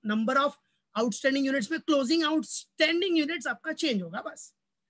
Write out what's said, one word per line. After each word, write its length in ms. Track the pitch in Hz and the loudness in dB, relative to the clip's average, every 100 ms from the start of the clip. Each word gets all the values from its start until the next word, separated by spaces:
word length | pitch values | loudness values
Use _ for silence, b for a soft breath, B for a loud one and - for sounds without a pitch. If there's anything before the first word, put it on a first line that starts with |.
| 214 | -4
number 300 | 220 220 277 | 0 2 2
of 80 | 285 - _ _ _ 208 | 2 -2 _ _ _ -2
outstanding 500 | 240 - 277 269 269 | -2 0 0 2 2
units 200 | 269 202 | 0 -2
में 100 | 320 | -4
closing 440 | - 294 254 330 | 2 2 4 2
outstanding 960 | 302 311 226 - - - 311 339 381 330 | 2 0 -2 -8 -8 0 2 2 2 2
units 280 | 294 330 262 | 0 -2 -4
आपका 260 | 226 320 | -6 -6
change 300 | 311 320 208 | -4 -2 -2
होगा 180 | 170 185 | -4 -10
बस, 300 | - - - _ _ _ _ | -12 -14 -18 _ _ _ _